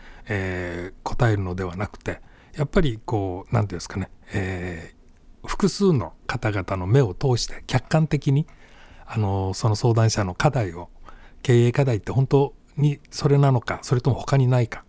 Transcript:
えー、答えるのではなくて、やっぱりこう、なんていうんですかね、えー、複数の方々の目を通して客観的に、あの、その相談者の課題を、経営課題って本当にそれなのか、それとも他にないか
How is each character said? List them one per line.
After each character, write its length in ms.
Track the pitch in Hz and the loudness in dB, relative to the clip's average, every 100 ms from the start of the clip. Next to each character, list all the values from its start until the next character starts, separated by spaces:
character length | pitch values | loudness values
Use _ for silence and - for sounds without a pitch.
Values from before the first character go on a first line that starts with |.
| - - - | -20 -18 -6
え 640 | 104 95 90 90 87 90 | -4 -4 -6 -6 -8 -10
ー、 20 | - | -12
答 280 | - - 123 | -6 0 2
え 60 | 104 | 2
る 60 | |
の 120 | 90 90 | -2 -4
で 80 | |
は 100 | 92 85 | -6 -6
な 120 | 98 | -8
く 100 | - | -8
て、 220 | - 87 - - - - | -10 -10 -14 -20 -18 -6
や 80 | |
っ 20 | 147 | 0
ぱ 120 | 208 | 2
り 200 | 160 110 | 2 0
こ 420 | - 110 98 92 - | -4 -2 -2 -6 -4
う、 40 | |
な 80 | 117 | -2
ん 40 | 101 | -2
て 80 | |
い 20 | 85 | -4
う 0 | |
ん 20 | |
で 20 | |
す 80 | - | -8
か 100 | 95 | -8
ね、 100 | 92 - - | -8 -12 -8
え 600 | 101 95 92 90 85 85 - - - - - | -6 -4 -6 -8 -10 -14 -20 -20 -20 -20 -18
ー、 60 | - | -10
複 200 | - 190 | -2 0
数 240 | - 196 | 2 2
の 200 | 151 82 - - | 2 -2 -10 -10
方 240 | 117 113 | -4 -4
々 240 | 101 92 95 | -4 -4 -4
の 100 | 92 | 2
目 160 | 127 | 2
を 120 | 120 | 2
通 220 | 90 139 120 | 0 0 0
し 100 | - | -2
て 180 | - - | -8 -4
客 220 | 127 - | -4 0
観 180 | 156 160 | 0 2
的 240 | 147 147 | 0 0
に、 160 | 139 160 - - - - - - | 0 0 -8 -20 -20 -20 -20 -8
あ 120 | 110 | -4
の、 360 | 101 98 95 | -2 0 -2
そ 140 | 92 117 | -2 0
の 60 | |
相 180 | 104 123 | 2 2
談 180 | 113 110 | 4 2
者 140 | - | 2
の 100 | 95 | -2
課 160 | 90 151 | 0 0
題 220 | 135 101 | 0 -2
を、 140 | 85 87 - - - - - | -6 -14 -18 -20 -20 -20 -6
経 240 | - 120 120 | 4 6 6
営 60 | |
課 120 | 120 | 4
題 120 | 131 110 | 2 0
っ 40 | |
て 120 | - | -2
本 160 | 95 135 | 0 2
当 260 | 139 139 - _ - | 4 2 -2 _ 0
に 240 | 147 143 - | 0 0 -8
そ 180 | - 147 | -4 2
れ 100 | 143 | 4
な 120 | 139 | 4
の 100 | 127 | 4
か、 200 | - 82 | 0 -6
そ 140 | - 123 | -2 0
れ 40 | |
と 100 | 139 | 0
も 60 | 120 | -2
他 200 | - 139 | 0 2
に 100 | 127 | 4
な 140 | 127 | 2
い 80 | 120 | 0
か 160 | - | -4